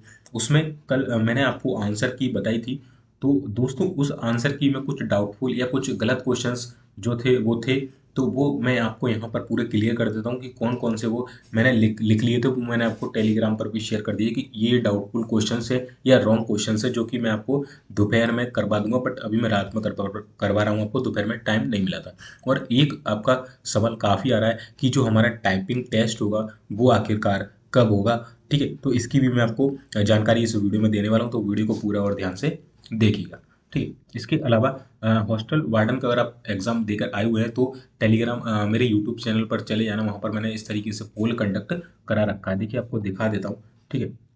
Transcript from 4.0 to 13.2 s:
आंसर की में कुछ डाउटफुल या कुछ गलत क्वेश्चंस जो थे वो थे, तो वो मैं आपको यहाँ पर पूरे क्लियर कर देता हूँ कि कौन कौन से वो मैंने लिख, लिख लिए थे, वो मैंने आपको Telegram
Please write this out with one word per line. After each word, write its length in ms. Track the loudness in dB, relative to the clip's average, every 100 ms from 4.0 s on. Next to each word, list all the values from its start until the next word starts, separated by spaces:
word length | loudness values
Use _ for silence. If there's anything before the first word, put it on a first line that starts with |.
| -2
आंसर 460 | -2 -2 0 0 0
की 120 | 0
में 120 | 0
कुछ 220 | -4 -6
डाउटफुल 500 | 0 0 0 -4 -4
या 120 | -2 -2
कुछ 260 | -2 -2
गलत 300 | -2 0 0
क्वेश्चंस 540 | 0 -2 -2 -4 -8 -16 _ -8
जो 180 | -4 -2
थे 200 | 2 2
वो 240 | 4 0 0
थे, 360 | -2 -2 -14 _ -2
तो 100 | -2
वो 340 | 2 0 0
मैं 200 | 0 0
आपको 300 | 0 -2 -2
यहाँ 200 | -2 -4
पर 100 | -6
पूरे 260 | -4 -2 0
क्लियर 300 | 0 0 0
कर 140 | -2
देता 200 | -2 -4
हूँ 100 | -6
कि 100 | -8
कौन 260 | -4 -4 -2
कौन 200 | -2 -2
से 120 | -2
वो 200 | -4 -6 -12 -6
मैंने 180 | 2 4
लिख, 300 | 6 4 2
लिख 220 | 2 4
लिए 160 | 4 2
थे, 80 | 2
वो 140 | 0
मैंने 240 | -2 0 0
आपको 280 | -2 -4
Telegram 420 | 0